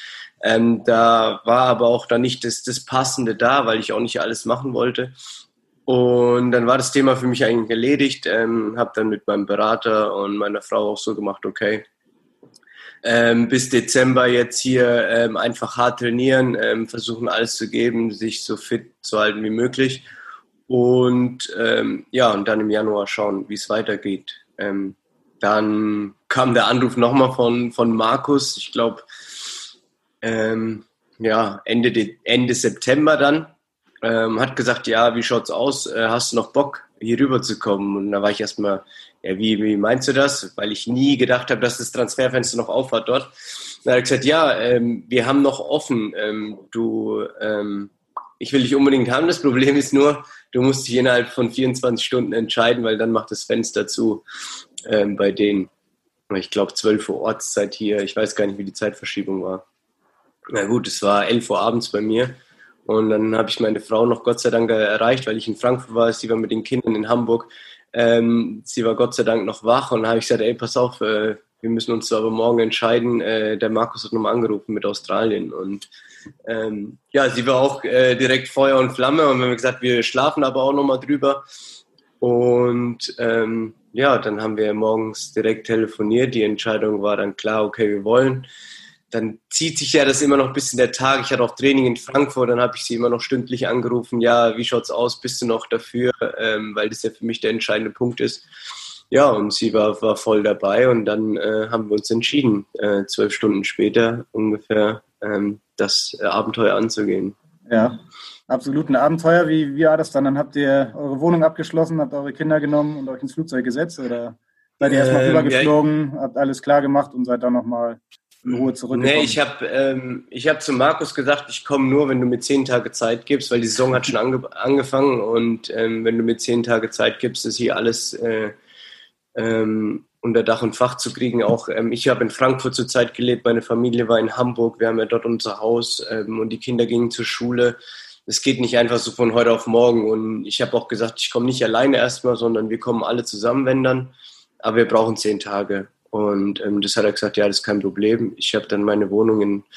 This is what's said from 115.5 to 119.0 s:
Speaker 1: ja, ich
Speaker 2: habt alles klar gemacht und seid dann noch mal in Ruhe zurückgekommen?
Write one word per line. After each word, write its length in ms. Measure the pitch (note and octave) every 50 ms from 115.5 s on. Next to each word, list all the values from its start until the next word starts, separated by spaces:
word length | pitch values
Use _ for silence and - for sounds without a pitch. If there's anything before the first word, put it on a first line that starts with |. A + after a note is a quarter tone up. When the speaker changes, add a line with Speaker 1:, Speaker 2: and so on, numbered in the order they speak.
| C3+ B2+ C#3 D3+ D3+ D3+ D3+ D3+ D3+ D#3 D3+ C#3
Speaker 1:
ja, 60 | C#3+
ich 40 | C#3
Speaker 2:
habt 160 | C3+ B2 -
alles 240 | D3 C#3 C3+ C3 -
klar 200 | - D3 C#3+ D3
gemacht 320 | C#3 C#3+ C#3 C#3+ C#3+ - B2
und 100 | B2+ B2
seid 180 | B2 B2 A#2 B2
dann 100 | B2 B2
noch 120 | B2 A2
mal 360 | A#2 B2 A#2 A#2+ A#2 A2+ - _ _ _ _ _ _ _ _ -
in 100 | B2 B2
Ruhe 200 | B2 C3 C3 -
zurückgekommen? 420 | - B2+ A#2 C3 A#2+